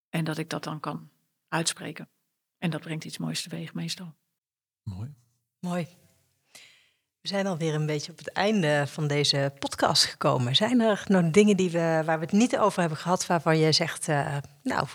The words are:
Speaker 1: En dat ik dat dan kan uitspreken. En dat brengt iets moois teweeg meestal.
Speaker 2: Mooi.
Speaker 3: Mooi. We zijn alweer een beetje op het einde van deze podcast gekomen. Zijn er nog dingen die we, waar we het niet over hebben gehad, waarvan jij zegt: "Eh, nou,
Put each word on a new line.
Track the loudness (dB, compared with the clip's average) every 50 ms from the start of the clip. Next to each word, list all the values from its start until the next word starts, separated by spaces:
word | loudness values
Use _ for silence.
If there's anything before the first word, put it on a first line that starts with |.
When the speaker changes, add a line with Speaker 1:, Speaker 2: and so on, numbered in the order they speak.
| _ _
Speaker 1:
En | -6 -4 -4
dat | -4 -4
ik | -6 -6 -6
dat | -8 -8 -6
dan | -8 -10 -8
kan | -8 -10 -10 -10 -14 -20 _ _ _ _ _ _ _
uitspreken. | _ -4 -2 -2 -2 -4 -6 -10 -12 -12 -12 -16 -18 _ _ _ _ _ _ _ _ _
En | _ -4 -4
dat | -4 -4
brengt | -6 -8 -10 -10 -10
iets | -10 -10
moois | -8 -8 -6 -6 -8
teweeg | -8 -8 -10 -12 -12 -10 -10
meestal. | -8 -8 -8 -8 -10 -12 -16 -18 _ _ _ _ _ _ _ _ _ _ _ _ _ _
Speaker 2:
Mooi. | -14 -12 -12 -12 -14 -14 -18 _ _ _ _ _ _ _ _
Speaker 3:
Mooi. | -8 -4 -4 -4 -6 -6 -12 _ _ _ _ _ _ _ _ _ _ _ -20 -20 -20 -20 _ _ _ _ _ _ _ _ _ _
We | -10
zijn | -6 -4 -2 -2
alweer | -2 -2 -2 -2 -2 0
een | 0 0
beetje | -2 -2 -4 -4 -8
op | -14
het | -14 -14 -8
einde | -4 0 0 2 2 2 2 2 2 2 0
van | -2 -2 -4 -2
deze | 0 0 2 2 2 2 2 0 -2 -2 -4
podcast | -6 -6 -2 0 2 2 4 2 0
gekomen. | 0 -2 0 0 2 2 2 2 0 2
Zijn | 2 2 4 4 4
er | 4 4 2 0 0
nog | 2 4 4 4 6
dingen | 6 6 6 6 6
die | 4 2 2
we, | 2 2 2 2 2 2 2
waar | 2 0 0
we | 0
het | 2 4
niet | 4 4 4 4
over | 2 2 2 2 2
hebben | 0 0 0
gehad, | -2 0 0 0 0 2
waarvan | 0 0 2 2 4 4 4
jij | 4 4
zegt: | 4 2 0 -2 -4 -6 -2
"Eh, | 0 0 0 0 -2 -4 -6 -6 -10 -16 _ -6
nou, | -4 -2 -2 -2 -4